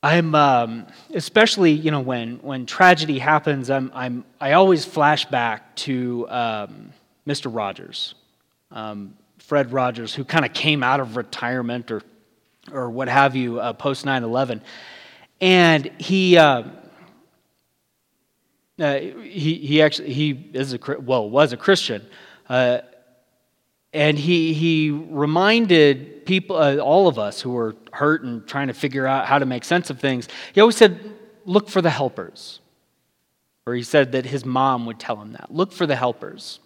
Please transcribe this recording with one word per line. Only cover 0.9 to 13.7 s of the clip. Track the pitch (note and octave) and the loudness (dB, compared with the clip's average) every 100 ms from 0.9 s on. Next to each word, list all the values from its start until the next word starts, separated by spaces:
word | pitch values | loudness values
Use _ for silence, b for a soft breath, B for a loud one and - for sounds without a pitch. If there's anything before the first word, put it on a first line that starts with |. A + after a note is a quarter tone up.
| B B | B B
especially, | A#3 - G#3+ A3 G#3 F3 | -10 0 4 4 4 4
you | D3+ D#3 | 4 0
know, | D3 | -2
when, | B2+ B2 A#2 B2 | -4 -6 -8 -12
when | C3+ C3 B2 | -10 -10 -10
tragedy | - F#3 F3 D#3 C#3 | 4 6 6 2 -2
happens, | C3+ D#3 D#3 C#3+ B2 | 2 2 2 -4 -2
I'm, | C3+ C3 | -2 -2
I'm, | C3 B2+ B2 - _ | -6 -8 -8 -12 _
I | C#3 | 2
always | D#3+ F#3+ E3+ | 4 6 4
flash | - - D3 D3+ | 0 0 2 2
back | - C3 A#2 A2 _ - | 0 -2 -2 -4 _ -14
to, | - B2+ B2 A#2+ A#2 | -6 -6 -4 -6 -6
um, | B2 A#2 G#2+ G#2 G#2 G#2 - _ _ | -4 -4 -6 -10 -14 -20 -20 _ _
Mister | - C#3+ C3 | -8 -6 -6
Rogers, | A2+ G2+ F#2+ - - - - _ _ _ _ _ | -6 -6 -8 -16 -12 -12 -12 _ _ _ _ _
um, | A2 G#2+ G#2 G2 - _ _ | -14 -12 -12 -14 -18 _ _
Fred | _ D3 B2+ | _ 0 0
Rogers, | C3 B2+ A#2 A2+ | -2 -2 -4 -10
who | - | -10
kinda | C3 E3 B2+ | 0 0 0
came | - D#3+ D3 | -2 -2 0
out | B2+ C#3 | 0 0
of | B2+ A#2 | -2 -8
retirement | A2 - A#2+ B2+ A#2+ A#2+ A#2+ | -10 -8 -6 -4 -4 -8 -8
or, | A2 - _ _ _ _ _ - | -10 -10 _ _ _ _ _ -14
or | C#3+ B2 | -10 -8
what | A#2 B2+ | -6 0
have | C#3 C#3 | 4 4
you, | C3 B2 A#2 | 2 -4 -4
uh, | A#2 | -6